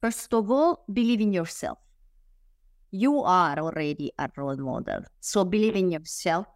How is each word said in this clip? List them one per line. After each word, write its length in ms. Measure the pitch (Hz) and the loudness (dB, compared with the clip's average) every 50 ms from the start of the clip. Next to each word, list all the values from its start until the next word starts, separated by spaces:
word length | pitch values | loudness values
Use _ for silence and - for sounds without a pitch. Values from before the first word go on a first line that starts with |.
First 320 | - 233 226 - - - - | -2 -4 -4 -4 -8 -2 0
of 160 | 233 226 196 | 0 2 2
all, 360 | 240 269 302 330 349 - _ _ | 2 4 4 4 2 0 _ _
believe 280 | 202 196 240 226 240 220 | -2 0 2 2 2 2
in 140 | 214 214 202 | 2 2 2
yourself. 440 | 185 165 165 - - - - - - _ _ _ _ _ _ _ _ _ _ _ _ _ _ _ _ _ _ _ _ _ _ | 0 -2 -4 -8 -8 -8 -8 -8 -8 _ _ _ _ _ _ _ _ _ _ _ _ _ _ _ _ _ _ _ _ _ _
You 300 | - 190 202 262 294 294 | -6 0 2 2 4 4
are 380 | - - 180 185 175 160 143 147 | 4 4 4 4 4 4 2 0
already 520 | 156 160 160 156 156 147 147 143 147 135 - | -2 -4 -2 -2 -2 -2 -2 -4 -6 -8 -6
a 120 | _ 139 135 - | _ -6 -8 -6
role 180 | - 139 139 135 | -6 -6 -6 -4
model. 480 | 135 135 135 127 - 120 - - - - - _ _ | -4 -4 -6 -6 -6 -4 -4 -6 -6 -8 -10 _ _
So 240 | - - - 214 196 | -12 -4 0 0 0
believe 320 | 185 175 214 214 220 220 | 2 2 2 2 2 2
in 160 | 196 190 185 | 2 0 0
yourself. 560 | 170 156 156 165 - - - 190 165 170 196 - _ | 0 -2 -6 -10 -14 -6 -2 -2 -2 -2 -2 -6 _